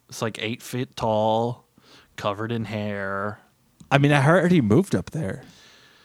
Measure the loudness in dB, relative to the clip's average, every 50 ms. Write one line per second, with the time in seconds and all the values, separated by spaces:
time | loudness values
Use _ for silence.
0 | _ -16 -8 -6 -6 -6 -4 -6 -6 -8 -8 -8 -10 -8 -6 -6 -6 -6 _ -4
1 | 0 0 2 2 2 2 2 0 0 -2 -4 -8 _ _ _ _ _ _ -20 -20
2 | -20 _ _ -6 -4 -4 -4 -4 -4 -4 -4 -4 -6 -6 -6 -6 -6 -6 -6 -6
3 | -6 -6 -4 -4 -4 -6 -8 -10 _ _ _ _ _ _ _ -20 -2 2 2 4
4 | 4 4 4 4 4 4 4 4 4 4 4 4 4 4 4 4 2 2 -2 -4
5 | -4 -4 -6 -6 -6 -6 -6 -8 -12 -18 -20 -20 -20 -20 -20 -20 -20 _ _ _